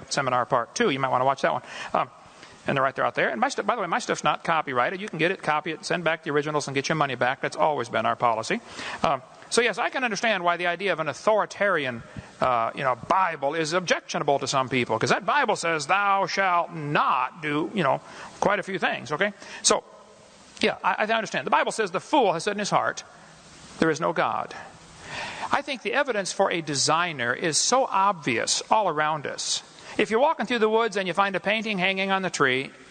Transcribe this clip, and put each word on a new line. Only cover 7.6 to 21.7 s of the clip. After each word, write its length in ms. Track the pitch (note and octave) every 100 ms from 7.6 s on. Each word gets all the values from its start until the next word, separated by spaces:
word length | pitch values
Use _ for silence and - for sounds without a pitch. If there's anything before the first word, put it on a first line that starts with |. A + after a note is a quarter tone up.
| D#3+ C#3+ A2+
been 180 | A2 A#2
our 120 | A2+
policy. 420 | A#2+ A2 A2+ A3+ - - - -
Um, 180 | E3 C3+ - - -
so 120 | -
yes, 160 | A#3+ G3
I 120 | E4
can 140 | D4+
understand 400 | B3 F#3+ A#3 G3
why 140 | F3 E3+
the 100 | F3
idea 240 | E3+ G3
of 80 | D#3
an 80 | D#3
authoritarian, 960 | C3 - G#3+ F3 - G3+ E3+ C3 A#2 - - - -
uh, 300 | C3 A#2+ A2+ -
you 80 |
know, 140 | C3+ A#2 -
Bible 480 | F#3 F#3 D#3 C#3 E3
is 160 | D#3
objectionable 680 | F3+ F3 D4+ - F3+ D3 C#3
to 80 | C3+
some 200 | C3+ C3
people, 320 | C3 A2+ A2
'cause 100 | B2+
that 160 | B3 G3+
Bible 300 | D4 A#3+ F3+
says, 320 | E3 D#3+ C#3+
"Thou 380 | F#3+ G3+ G3 F#3
shalt 480 | - F#3+ F3 E3
not 680 | E3 D3 E3 C4 C#3 B2+ -
do," 300 | D3+ D#3 F3+
you 100 | A3
know, 180 | C#3 C#3+ - - - -
quite 180 | F3+ G3+
a 40 |
few 140 | F3 F#3+
things. 360 | B3+ E3+ B2+
Okay, 180 | D3 G3+ - - -
so 240 | - G#3+ - - - - - - - -
yeah, 160 | G#3 -
I, 220 | F#3 - G#3
I 0 |
understand. 420 | A3+ G3 D#3 C3
The 40 |
Bible 200 | D3 A#3+